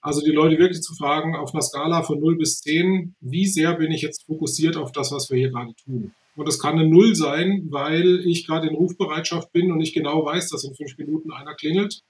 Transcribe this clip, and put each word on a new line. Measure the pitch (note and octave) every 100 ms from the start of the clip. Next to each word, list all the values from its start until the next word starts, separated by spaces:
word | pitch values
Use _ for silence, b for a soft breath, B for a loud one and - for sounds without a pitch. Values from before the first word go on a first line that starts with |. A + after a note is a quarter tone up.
Also | D3 C#3+
die | D3+
Leute | D3+ D#3+ D#3+
wirklich | F3+ E3+
zu | -
fragen, | - D3 D3+ D#3+ E3
auf | C#3+
einer | D#3+
Skala | - - D#3 E3
von | D#3 D3
null | D#3 E3+
bis | D#3 -
zehn, | D3 D#3 F#3 F#3+ E3+ -
wie | B2+ D#3 G3
sehr | F3 D#3+
bin | E3 D#3+
ich | D#3+
jetzt | D3 -
fokussiert | _ D#3 C#3+ - D#3+ D#3+
auf | C3+
das, | - C3+
was | C#3+ B2
wir | C3
hier | C3
gerade | B2 A#2+
tun? | A2+ - B2+ G2+ _ _ -
Und | D3
das | D#3
kann | D3+ D#3+
eine | D#3+
Null | E3 A3
sein, | F3 D3+ D3 F3+ G3 D#3+
weil | C#3+ C#3+ D#3+ F3+ F3+ F3+
ich | E3+ -
gerade | D#3+ D#3
in |
Rufbereitschaft | D3+ F3+ - E3+ D#3 E3 E3+ -
bin | E3+ F3+
und | D#3+
ich | D#3+
genau | E3+ C#3+ D#3
weiß, | D3+ F3 F3
dass | -
in | C3+
fünf | C3 D3 -
Minuten | D3 D#3 D#3
einer | - D3
klingelt. | D3+ D3+ F3+ G#3 - _